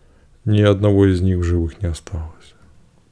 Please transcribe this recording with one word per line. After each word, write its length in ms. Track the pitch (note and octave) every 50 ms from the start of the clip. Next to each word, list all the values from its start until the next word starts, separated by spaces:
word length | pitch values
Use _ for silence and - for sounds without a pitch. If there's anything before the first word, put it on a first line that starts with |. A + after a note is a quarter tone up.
| _ _ _ _ _ _ _ _ -
Ни 180 | A2+ G#2 G#2 G#2
одного 440 | G#2 G2+ G2 G#2 G#2 G2+ G2 G2
из 140 | G2 F#2 F2
них 180 | F#2 F#2+ F#2 F2
в 60 | F2
живых 360 | E2+ F2 F2 E2+ D#2+ - -
не 60 | -
осталось. 680 | F2 D#2+ - - - - E2 D#2 D#2 - - - - - _ _ - _ _ - _ _ _ _ _